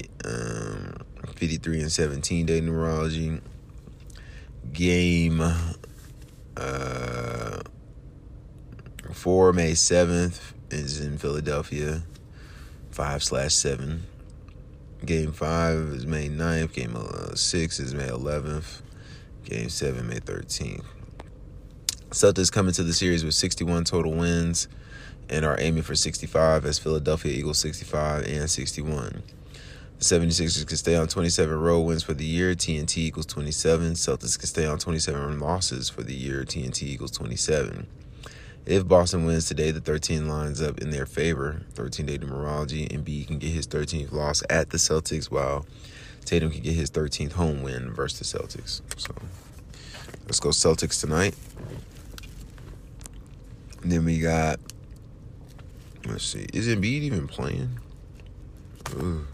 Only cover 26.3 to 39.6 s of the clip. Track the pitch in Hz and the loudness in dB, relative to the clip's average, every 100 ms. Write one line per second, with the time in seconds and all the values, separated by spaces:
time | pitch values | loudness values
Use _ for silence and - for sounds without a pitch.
26.3 | 80 80 78 69 80 78 78 71 80 76 | 4 6 6 2 0 2 0 2 0 0
27.3 | 65 76 76 80 - - 76 76 76 - | -2 0 0 0 -4 -4 -2 0 0 0
28.3 | 73 73 - 67 - 76 73 55 - - | -2 0 0 -2 -4 -2 -2 -4 -8 -12
29.3 | - - - - - - - - 87 82 | -16 -16 -16 -16 -16 -16 -2 4 6 6
30.3 | 82 82 80 73 82 - 85 80 - 85 | 4 2 0 0 0 4 4 4 2 2
31.3 | 85 80 78 82 85 82 80 - 71 78 | 4 4 4 6 6 6 2 0 -2 0
32.3 | 82 92 87 - 78 78 - 80 80 76 | 2 4 2 0 0 0 0 0 -2 -4
33.3 | - 73 78 80 82 85 82 - 64 - | -4 -2 2 4 6 4 2 0 0 0
34.3 | - 82 - 78 78 - 80 78 71 71 | -2 0 0 2 2 0 0 0 0 -2
35.3 | 73 71 90 - 64 60 - 62 67 69 | -2 0 2 0 -2 -4 -6 -6 -4 -4
36.3 | 67 67 - 64 - 71 65 64 - 60 | -4 -4 -4 -4 -4 -4 -6 -6 -6 -4
37.3 | 60 - 76 55 50 - - - - - | -2 2 4 2 -4 -10 -14 -16 -16 -16
38.3 | - - - - 95 92 90 90 90 82 | -16 -16 -10 2 4 8 8 8 4 4
39.3 | 82 82 76 | 4 2 2